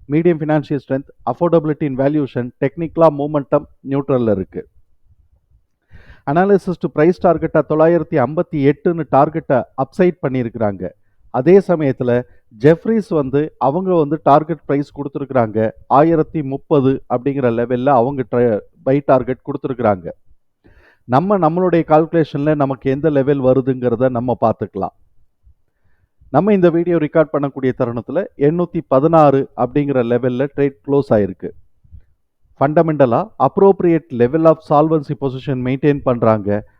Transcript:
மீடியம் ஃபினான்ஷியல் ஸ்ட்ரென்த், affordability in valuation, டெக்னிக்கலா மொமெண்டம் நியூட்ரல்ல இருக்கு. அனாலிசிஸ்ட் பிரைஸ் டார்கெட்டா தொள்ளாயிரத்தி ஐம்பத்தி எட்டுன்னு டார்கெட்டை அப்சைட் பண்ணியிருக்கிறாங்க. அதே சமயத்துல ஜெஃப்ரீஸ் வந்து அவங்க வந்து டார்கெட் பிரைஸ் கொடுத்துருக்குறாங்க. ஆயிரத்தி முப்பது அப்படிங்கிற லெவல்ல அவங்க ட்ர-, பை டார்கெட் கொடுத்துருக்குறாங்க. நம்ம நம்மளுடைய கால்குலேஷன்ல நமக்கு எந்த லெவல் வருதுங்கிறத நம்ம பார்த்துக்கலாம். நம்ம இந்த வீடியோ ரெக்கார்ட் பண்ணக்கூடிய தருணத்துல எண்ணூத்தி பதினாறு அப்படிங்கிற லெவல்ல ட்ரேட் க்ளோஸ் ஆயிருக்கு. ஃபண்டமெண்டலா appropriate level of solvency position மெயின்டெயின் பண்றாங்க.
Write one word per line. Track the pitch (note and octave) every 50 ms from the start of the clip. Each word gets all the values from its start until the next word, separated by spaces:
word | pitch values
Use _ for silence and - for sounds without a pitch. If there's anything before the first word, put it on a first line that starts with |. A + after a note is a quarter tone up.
| - -
மீடியம் | C#3 D#3 E3 E3+ E3+ D3+ D#3 D3+ D3+ D3+ C3+
ஃபினான்ஷியல் | - D3+ C3+ - -
ஸ்ட்ரென்த், | C3+ C3+ C#3+ - - _ - -
affordability | B2+ - F3+ E3+ D#3+ E3+ D3 D#3 D3 - D#3+
in | D3 C3 B2
valuation, | C3+ C#3+ D3+ D3+ C#3+ B2 - C3 A#2+ B2 - _
டெக்னிக்கலா | D3 C3+ - F3 E3+ D#3 - E3 E3 D#3+
மொமெண்டம் | D3 C#3+ C#3+ D3 D3+ D3 C3+ - - C#3+ - - _ _ - C3
நியூட்ரல்ல | C3+ C#3 C#3 - C#3 B2+ A#2+ A2+
இருக்கு. | G#2 F#2+ F#2 - - - - _ _ _ _ _ _ _ _ _ _ _ _ _ _ _ _ _ _ _ _ _ _ _ _ _ - - - - - - _ -
அனாலிசிஸ்ட் | C#3+ E3+ F#3 G3 G3+ F3+ - - F3 - - D#3 -
பிரைஸ் | D3+ D3+ E3+ F3+ - - F#3
டார்கெட்டா | E3 D#3+ D#3 D#3+ - D#3+ C#3+ -
தொள்ளாயிரத்தி | D3+ D#3 D#3 E3 F3 E3+ D#3 - E3 D3+ B2
ஐம்பத்தி | B2 D#3 D#3+ F3 - - D3+ C3+ C#3
எட்டுன்னு | D3 - - F3+ E3+ E3 D3+ -
டார்கெட்டை | - C3 C#3+ D#3+ D#3 E3 C#3+ - C3+ A#2+ G#2 - _ -
அப்சைட் | C3+ - - - F#3 F3+ E3+ - - C#3+
பண்ணியிருக்கிறாங்க. | B2+ C3 A#2+ A2+ - A2+ A2+ G#2 G2 F2+ F#2 F2 - _ _ _ _ _ _ _
அதே | - A#2+ C3 D#3 F3+ G3+ F3+ -
சமயத்துல | F3+ D#3 D#3 C3+ B2 - C3 B2 A#2+ B2 B2 - - _ _ _ - G#2+
ஜெஃப்ரீஸ் | A2+ D3 E3+ E3 - A#3 A3+ A3+ G3 -
வந்து | F#3+ D#3 C#3 C3 B2 C#3+ D3+ D#3 - -
அவங்க | A#2+ C3 C#3 F3 F#3+ F#3+ F3+
வந்து | E3+ D3+ C#3+ D#3 D#3 -
டார்கெட் | D#3+ D#3+ D3+ D#3 D#3 E3+ D3 _
பிரைஸ் | - C#3+ C#3+ D3 - - C#3
கொடுத்துருக்குறாங்க. | C#3+ C#3+ - D3+ C#3 B2+ C3+ C3 A#2 A2 G2+ A2 A2 A2 - - - -
ஆயிரத்தி | - C3 D3+ E3 E3 D#3 D#3 - - E3 C#3+
முப்பது | C3+ C3+ C#3 - - E3 C#3+ B2+ C3 C3+ - - -
அப்படிங்கிற | A#2+ B2 B2 C#3 C#3 C#3 C3 B2
லெவல்ல | A2+ A2+ A#2+ A#2+ B2+ B2 B2 C#3
அவங்க | C#3 B2 A2+ C3 C#3+ C3+ B2 -
ட்ர-, | - A#2+ B2 A#2+ A2 G2 - - _ _ -
பை | C3+ C3+ D3 C#3+
டார்கெட் | - C#3 C3 B2 A#2 B2+ - _
கொடுத்துருக்குறாங்க. | - C3+ C#3 - C#3+ C3 A2+ A#2+ A2 G2+ F#2 E2 E2+ - - _ _ - _ _ _ _ _ _ _ _ _ _ _ _ _ _
நம்ம | - A#2+ C3 F3 G3 G#3+ G3
நம்மளுடைய | E3+ D#3 E3 F3+ F#3 F3+ E3+ E3 D#3 -
கால்குலேஷன்ல | D#3 D#3 E3 D#3 - E3 D#3 - - C3+ C#3+ D#3 D#3
நமக்கு | D3 C#3+ C3+ C3+ C3 - C3+
எந்த | C3 C#3+ C#3+ D#3+
லெவல் | D3 C#3 C3 C3 D3 C#3
வருதுங்கிறத | B2+ B2+ C3 C3+ B2 C3 C3 B2+ B2 B2 A#2 G#2+ B2+ C3
நம்ம | B2+ A#2 B2 B2+ A#2 -
பார்த்துக்கலாம். | - A2+ G#2+ - A2 F#2+ - G2 F#2 E2+ - _ _ _ _ _ _ _ _ _ _ _ _ _ _ _ _ _ _ _ _ _ _ _ _ _ _ _
நம்ம | - C3+ F3+ G#3 G#3+
இந்த | G3 F3 F3
வீடியோ | D#3 E3+ F3 F3 E3+
ரெக்கார்ட் | E3 D3+ C#3+ - E3 D#3 C#3+ -
பண்ணக்கூடிய | D3 C#3+ C#3 - C#3 C3 B2+ B2 -
தருணத்துல | C3+ A#2+ A#2+ - - - C3+ E3 G3 - - -
எண்ணூத்தி | C#3 D3 E3 F3 F3 E3 - E3+ D3+ _
பதினாறு | C#3 C3 C#3 D#3+ E3+ D#3+ D3+ C#3+ C3+ C3+ C3+ - _ -
அப்படிங்கிற | A#2+ B2 B2 D3 D3 C#3+ C#3 B2+ A#2+
லெவல்ல | A#2 A#2+ A#2+ B2 B2+ B2 B2 C3+ C#3+ -
ட்ரேட் | - C#3+ C#3+ C3+ _ _ -
க்ளோஸ் | C#3 C#3 C#3 -
ஆயிருக்கு. | B2 G#2+ G2+ F#2 F#2 - - E2+ - - - _ _ _ _ _ - - - _ _ _ _ _ _ _ _ _ _ -
ஃபண்டமெண்டலா | C3+ C#3+ D3+ E3+ E3 E3 D#3 C#3+ C#3 A#2+ A2+ C#3 F3+ A3 - -
appropriate | B2+ C3+ - - G3 G3 F#3+ - G3 F3 E3+ D#3+ - -
level | - A2+ D#3+ D#3+ D#3 D#3+ D#3+
of | D#3+ D#3 D#3 - -
solvency | D#3+ C#3+ D#3 D#3+ D#3+ D#3+ C#3 - D3 -
position | C#3 C3+ B2 C3 - D3 C3+
மெயின்டெயின் | B2+ B2 B2+ C3 C3+ D#3 D3+ C#3 C#3 B2
பண்றாங்க. | C3+ B2 A#2 A2+ A2+ A2 G#2+ G2 G2+ G#2 G#2+ G#2+ - _